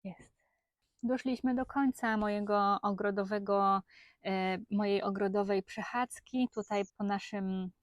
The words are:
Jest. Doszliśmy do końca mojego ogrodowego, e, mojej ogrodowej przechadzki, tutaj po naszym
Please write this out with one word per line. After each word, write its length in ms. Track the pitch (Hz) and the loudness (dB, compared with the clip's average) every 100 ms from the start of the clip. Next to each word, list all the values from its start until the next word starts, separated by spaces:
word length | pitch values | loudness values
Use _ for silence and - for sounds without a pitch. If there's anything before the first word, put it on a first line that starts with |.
Jest. 180 | 190 - - _ _ _ _ _ _ _ | -14 -16 -20 _ _ _ _ _ _ _
Doszliśmy 520 | 240 254 262 247 254 247 | -2 -2 -2 -2 0 0
do 100 | 254 | -2
końca 520 | 285 277 - 226 220 | 2 0 0 -2 0
mojego 640 | 208 208 208 208 202 202 | 0 0 2 2 4 2
ogrodowego, 1000 | 208 190 202 202 196 208 202 202 196 196 - - - _ - | 0 0 0 0 -2 -2 2 2 4 2 -2 -20 -20 _ -4
e, 320 | 190 185 185 - | 0 0 -2 -2
mojej 320 | 202 208 202 | 0 2 2
ogrodowej 600 | 202 196 202 202 196 196 | 0 0 0 2 2 0
przechadzki, 880 | - - 196 247 247 - - 254 247 | 0 -8 -4 -4 -4 -6 -6 -2 0
tutaj 300 | - 208 208 196 _ | -2 -2 -2 -2 _
po 60 | |
naszym 680 | 202 202 - 208 190 190 185 - | -2 -2 -4 -4 -2 -2 -4 -8